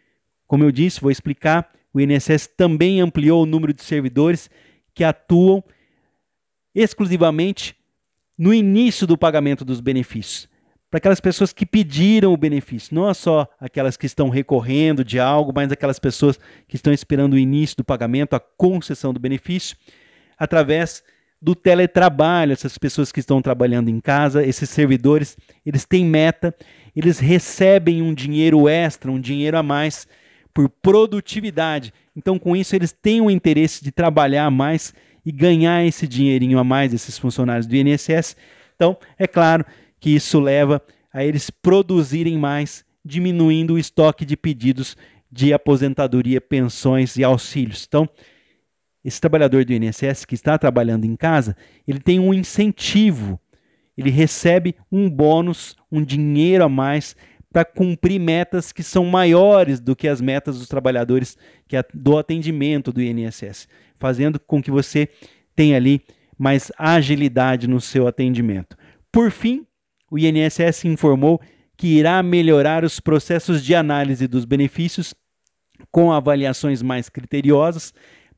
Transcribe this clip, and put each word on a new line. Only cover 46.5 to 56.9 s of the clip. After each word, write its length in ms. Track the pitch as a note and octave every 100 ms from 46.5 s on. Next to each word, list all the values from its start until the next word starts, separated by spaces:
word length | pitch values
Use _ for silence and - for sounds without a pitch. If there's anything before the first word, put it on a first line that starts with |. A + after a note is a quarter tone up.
| C3+ B2 - C#3 C3 B2+ B2
e 80 |
auxílios. 640 | C3 B2+ - D3 A#2 G2 -
Então, 180 | D3+ D#3 _ _ _ _ _ _ _ _ _
esse 160 | C3+ -
trabalhador 460 | E3 D#3 C#3+ C3
do 80 | B2
I 40 | A#2+
N 100 | A2
S 180 | G#2+ C#3
S 200 | C3+ -
que 80 |
está 220 | A#2+ D3+ D3+
trabalhando 500 | D3 B2 A#2 A2+ A2
em 100 | A2+
casa, 400 | E3 D3+ A2 F#2+ _ _ -
ele 100 | C#3
tem 220 | F3 F3+
um 120 | F#3
incentivo, 1080 | F#3+ F3+ - G#3+ - - G3+ G#3+ C#3 G2+ F#2 _ _ _ _ _ -
ele 140 | C3+
recebe 640 | C3+ D#3 - E3+ F3 F3 - -
um 180 | F#3+ G3
bônus, 640 | C#3 D3+ D#3+ F3 E3 - - -
um 140 | D#3
dinheiro 580 | D3 C#3+ D3 D3 E3 F#3
a 40 | D#3+
mais 480 | C3+ C3+